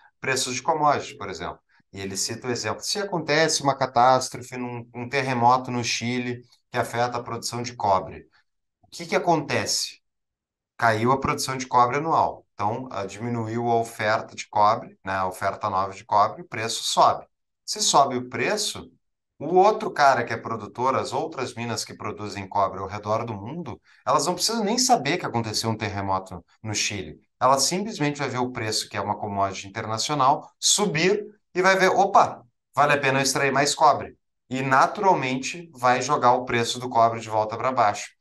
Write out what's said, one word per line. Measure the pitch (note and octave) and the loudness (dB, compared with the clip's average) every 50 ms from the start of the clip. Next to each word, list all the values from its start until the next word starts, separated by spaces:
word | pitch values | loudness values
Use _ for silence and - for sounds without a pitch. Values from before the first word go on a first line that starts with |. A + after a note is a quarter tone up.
| _ _ _ _ | _ _ _ _
preços | - C3+ B2+ B2+ - C3 B2 | -4 -4 -2 -2 -2 -4 -4
de | B2 - | -4 -2
commodity, | E3 D#3 D#3 D3 D3 C3+ G#2+ - - - | -2 0 2 4 2 2 2 -2 -8 -12
por | G#2 G2+ F#2+ | -12 -12 -12
exemplo. | F2 D#2+ F2+ D#2 D2 - _ _ _ _ _ _ G2 | -10 -10 -10 -10 -10 -12 _ _ _ _ _ _ -12
E | G2 | -10
ele | G2 F#2+ F#2+ | -10 -8 -6
cita | G2 - - A2+ A#2 - | -6 -6 -6 -6 -6 -6
o | B2+ | -6
exemplo: | A#2 A#2 A2 G#2+ G#2 - | -4 -4 -4 -6 -6 -6
se | - - - G#3 | -6 -6 -4 -4
acontece | G3+ G3 F3+ E3 D3+ D3 D3 D#3 D#3+ D3+ - - | -4 -4 -4 -4 -2 0 2 2 2 2 0 0
uma | C#3+ C#3 C3+ | 0 0 0
catástrofe, | - C3 B2+ - A#2+ B2 C3 C3 B2+ B2+ - - B2 A#2+ - C3 | 0 -2 0 4 4 6 6 6 4 2 -2 -8 -12 -12 -10 -10
num, | B2+ B2 B2 B2 A#2+ A#2 - A#2+ | -8 -8 -8 -8 -10 -12 -12 -12
um | B2 B2 | -12 -8
terremoto | B2 C#3 C#3 C3 C3 B2+ A#2+ A#2 A#2+ B2+ C3 B2+ B2+ | -4 -2 -2 0 0 0 4 6 6 6 4 2 -2
no | B2 A#2+ A#2 | -4 -2 -2
Chile | A#2 - - A#2 A#2+ B2 B2 B2 B2 A#2+ B2 - _ _ _ _ _ | -2 -4 -4 -4 -4 -4 -4 -4 -4 -6 -8 -12 _ _ _ _ _
que | - | -4
afeta | A#2+ A2+ - - A#2 B2 B2 B2 A#2 | -4 -4 -2 -2 -2 -2 -2 -2 -6
a | - | -8
produção | A2+ A#2 A#2 - - A#2+ B2 | -8 -8 -8 -8 -8 -8 -8
de | A#2+ - - | -8 -8 -8
cobre, | - A2 G2+ G2 F2+ D2+ D2 - - - _ _ _ _ _ _ _ _ _ _ _ | -2 0 2 2 2 0 -4 -12 -16 -18 _ _ _ _ _ _ _ _ _ _ _
o | _ _ | _ _
que | - - F3 | -16 -14 -6
que | D#3+ G3 | -2 -2
acontece? | F#3 F#3+ F3 E3 D3+ C#3 C3 B2 G#2+ G2 - - - - - - - _ _ _ _ _ _ _ _ _ _ _ _ _ _ _ | 0 2 2 2 2 2 0 -2 -2 -2 -2 -2 -2 -4 -6 -10 -14 _ _ _ _ _ _ _ _ _ _ _ _ _ _ _
Caiu | - A#2+ A2+ A2 A2 A#2 B2+ | 0 2 2 2 4 2 2
a | C#3 C#3 | 2 2
produção | - D3+ C#3+ C#3+ - C3+ C3 | 0 -2 -2 -2 -4 -6 -6
de | C3 B2+ | -6 -4
cobre | - B2 B2 A#2+ A#2+ C3 | 0 2 4 4 4 2
anual. | C#3+ D#3 E3 D3+ A#2+ F#2 - - - - _ _ | -2 0 0 2 2 2 0 -2 -8 -16 _ _
Então, | - G2+ G#2+ A#2+ C3 C3 - | -4 -4 -4 -4 -4 -8 -8
ah, | - G2 G2 | -8 -8 -8
diminuiu | F#2+ F#2+ G2+ A#2 A#2+ A#2+ A#2 A2 G#2+ A2+ A#2+ A#2+ A#2+ | -8 -8 -8 -6 -4 -4 -4 -4 -4 -4 -2 0 2
a | A#2 A#2 | 2 0
oferta | A2+ - - - G#2+ G#2+ A2 A2 - - - | 0 -2 -4 -4 0 0 0 0 -2 -6 -12
de | - - | -14 -10
cobre, | - - G#2 G#2 G2+ F#2+ F#2 F2+ - - _ - | -4 2 4 4 4 4 2 -4 -10 -18 _ -8
né, | F#2+ F#2+ | -4 -2
a | F#2+ F#2 | -2 -2
oferta | F#2 - - G2 G2 F#2+ - G#2+ G#2 | -4 -4 -4 -4 -4 -4 -2 -4 -2
nova | G2 F#2 G2 F#2 F#2+ | 0 0 -2 -2 -4
de | - - | -10 -4
cobre, | - G#2+ G2+ G#2 A2 - F3 | 0 4 4 4 2 0 -6
o | F3 | -14
preço | - - A2 A2 A2+ - - - | -10 -8 -6 -4 -4 -4 -4 -4
sobe. | - - F#3 D3+ A#2 F#2+ - - - _ _ _ _ _ _ _ | 0 4 6 6 6 4 2 -4 -16 _ _ _ _ _ _ _
Se | - - G#3+ | -8 -6 -2
sobe | G#3 - - D3 C#3 C3 B2+ | 0 2 4 4 4 4 2
o | B2 B2 B2 | -4 -6 -6
preço, | B2 A2+ C#3 F3+ G#3+ G3+ - - - F2+ - - _ _ _ _ _ _ _ _ _ - | -4 -4 -2 -2 -2 -2 -4 -6 -6 -10 -12 -18 _ _ _ _ _ _ _ _ _ -10
o | C#3 D#3 F3+ | -4 2 4
outro | F#3 G3 G#3+ G#3+ - - D#3 | 6 6 6 4 2 -2 -4
cara | - - C#3+ C#3 C3 B2 A#2 | 2 4 6 6 6 4 2
que | A2+ A#2 | -2 -4
é | |
produtor, | A2 - G#2+ A#2 G#2 G2+ F#2+ - - B2+ C3 B2 | -6 -6 -6 -6 -6 -8 -10 -6 -2 0 0 0
as | G#2+ G2 F2+ B2 | 0 -2 -2 -2
outras | C#3+ E3 E3 D#3+ C3+ A#2+ - - | -4 -4 -4 -6 -6 -8 -6 -6
minas | A2+ A#2 A#2 A2 G#2+ - | -8 -6 -6 -4 -6 -6
que | - G2+ | -8 -10
produzem | - G#2+ G#2+ G#2 G#2+ G#2 G#2 F#2+ G2+ F#2+ | -10 -10 -10 -8 -8 -10 -10 -10 -10 -8
cobre | F#2+ - G2+ G2 F#2 F#2 F#2+ | -4 0 0 0 0 -2 -6
ao | F#2+ | -10
redor | F2+ G#2 G#2 G2 G#2 A2 A2+ A#2+ | -8 -8 -6 -4 -2 -2 -2 -2
do | A#2+ G#2+ | -6 -8
mundo, | F#2+ G2+ A#2+ D3+ F3 D#3+ A2+ F2+ - _ _ _ _ - | -10 -10 -10 -10 -10 -10 -10 -12 -14 _ _ _ _ -2
elas | - C#3+ D3+ - | 0 0 0 0
não | F3+ - | 0 -2
precisam | - - - A#3 A3+ G#3 | 0 -2 -2 0 0 0
nem | - A#3+ | 0 0
saber | - B3+ C4 A#3+ F3 C3 C#3+ F3 | 2 2 4 2 2 2 0 -2
que | F3+ - | -2 -2
aconteceu | A2+ A2+ A#2 A2+ A2 G2+ - - A2+ | -2 -2 -2 -2 -2 -2 -2 -2 -2
um | A2 | -2
terremoto | G#2+ A2+ G2+ G2 G2+ G2 G2 F#2+ F#2 - - F2+ E2+ - _ _ _ | -2 -4 -4 -4 -4 -2 -2 -2 -2 -4 -6 -14 -14 -16 _ _ _
no | - A2 G#2 | -8 -6 -4
Chile. | - - - F#2+ G2+ D#2+ D#2 D2+ - _ _ _ - | -2 -2 -2 -4 -6 -8 -10 -14 -18 _ _ _ 2
Ela | - - - - | 4 4 4 4
simplesmente | - - F3 G3 G#3+ A3+ - - D3 D3 C#3+ C#3+ | 2 2 0 -2 -2 -4 -2 -2 -2 -2 -2 -2
vai | C#3 B2 | -4 -4
ver | A#2+ B2+ | -2 -2
o | B2+ B2+ | -4 -4
preço, | B2+ B2+ G#2+ G#2+ G#2+ - - - | -4 -6 -4 -4 -4 -4 -4 -6
que | - | -6
é | G#2 | -6
uma | G2 G#2 G2+ | -4 -4 -4
commodity | - A2+ G#2 G2+ G2 G2 F#2+ F#2+ - G2 | -4 -6 -4 -2 -2 -2 -2 -2 -6 -12
internacional, | G2 G2 A2 G#2 G#2+ A2 A2 - - D3+ C#3+ C3 C3 D#3 B3 - - _ - | -10 -10 -8 -6 -4 -4 -4 -2 -2 0 2 4 4 4 2 -2 -12 _ 0
subir | - - - G3 G#3 F3+ D3+ D#3 E3+ F#3+ G#3 - - - - _ _ _ - | 2 2 4 4 2 2 2 2 2 2 2 0 -2 -8 -14 _ _ _ -2
e | F3+ | 2
vai | F#3 F#3+ F#3+ | 4 4 4
ver, | F#3+ F#3 F#3 | 6 4 4
"Opa, | - F3 G3+ G3 - A3+ D3 - - - - _ _ _ _ _ - | 4 4 4 4 6 6 4 4 0 -8 -18 _ _ _ _ _ 2
vale | C#3 C#3+ D3 C#3+ | 2 4 4 4
a | C#3+ | 2
pena | C#3 C3+ C3 C3+ | 2 2 2 2
eu | C3+ | 2
extrair | C3 - C#3+ C#3 C3+ | 0 0 0 0 2
mais | C#3 C#3 C#3+ C#3+ - | 2 2 2 2 2
cobre." | - D#3+ C#3+ B2 G#2+ - - - _ _ _ _ _ _ - | 4 6 6 6 4 -2 -10 -14 _ _ _ _ _ _ -8
E | B2+ C3 | -6 -4
naturalmente | C3+ C3+ C3 C#3 E3+ F3 - G3+ G3 F#3+ E3+ C#3+ C3 B2+ C3 C3 - - - E3+ E3+ - C3 | 0 4 4 6 4 4 2 2 4 4 4 4 2 -2 -2 -2 -4 -6 -10 -10 -14 -16 -6
vai | B2 B2+ B2 B2 B2+ | 0 2 2 2 2
jogar | B2+ C#3 D3 C3 B2 A#2+ B2+ | 2 0 0 2 4 4 4
o | B2+ B2+ | 2 0
preço | - B2 A#2 A#2 A#2 - B2 | 0 0 0 0 0 -4 -6
do | B2+ B2+ | -6 0
cobre | A#2+ A#2 A2+ A#2 A#2 A2+ | 4 4 4 4 2 0
de | A2 A2 | -6 -2
volta | A2 G#2+ G#2+ G#2+ A2+ | -2 0 0 -2 -2
pra | A2+ A#2 C3 | -4 -2 0
baixo. | B2+ A#2+ A2 G#2 G#2 - - - _ _ | 2 2 2 2 2 -2 -6 -14 _ _